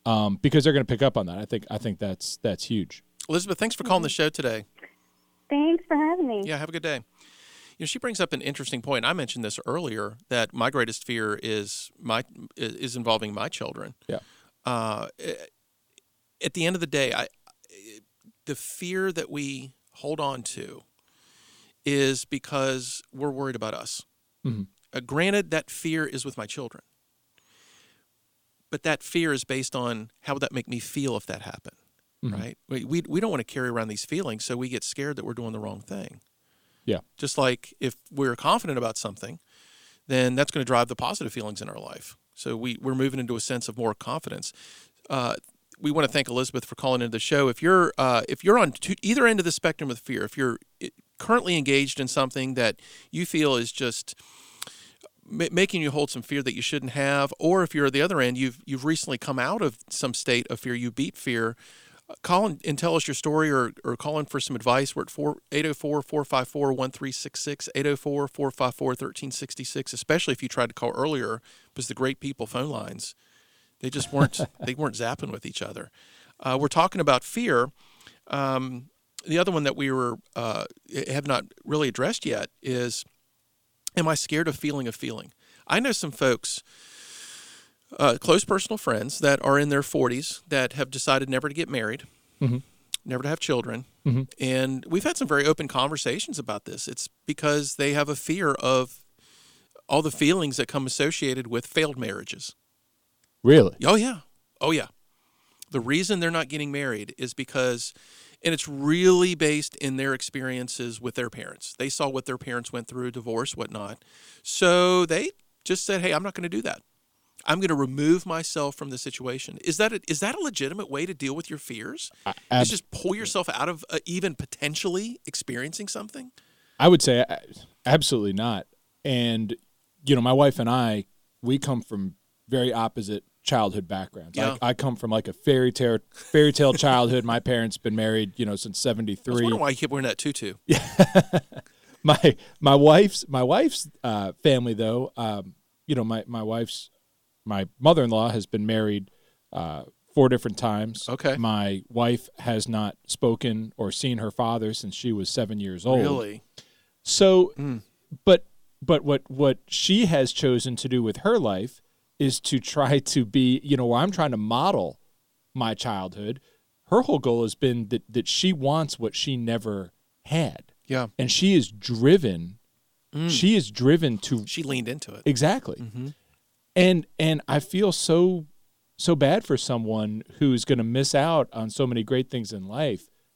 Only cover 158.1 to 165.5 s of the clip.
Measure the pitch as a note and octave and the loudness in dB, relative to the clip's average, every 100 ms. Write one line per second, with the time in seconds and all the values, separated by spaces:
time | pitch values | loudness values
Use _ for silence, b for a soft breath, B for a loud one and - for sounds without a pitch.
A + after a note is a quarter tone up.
158.1 | C#3+ - F3 - - _ _ C#3 D#3 C#3+ | 2 8 8 6 -20 _ _ 2 2 4
159.1 | C#3 - C3 C#3 C3 - - - G3+ G#3+ | 0 0 2 2 2 -4 -2 2 4 6
160.1 | D3+ C3 - C#3 B2 C3 A#2+ C3 B2+ A2+ | 4 2 2 2 2 0 -4 -2 0 0
161.1 | - G3+ A#3 B2+ F#2 A#2+ - _ _ _ | 0 2 2 2 -2 -6 -12 _ _ _
162.1 | - C#3 A#2+ - C3 - D3+ C3 C#3+ - | -2 0 0 0 -2 0 0 4 2 2
163.1 | C#3+ A2+ C3+ B2+ C3 C#3 C#3 A#2+ A#2+ F3+ | 0 2 4 4 4 2 0 2 2 2
164.1 | F3+ D3+ A2+ G#2+ A#2 F3 D#3+ E2+ - _ | 0 0 0 0 2 2 2 -2 -6 _
165.1 | _ _ _ _ | _ _ _ _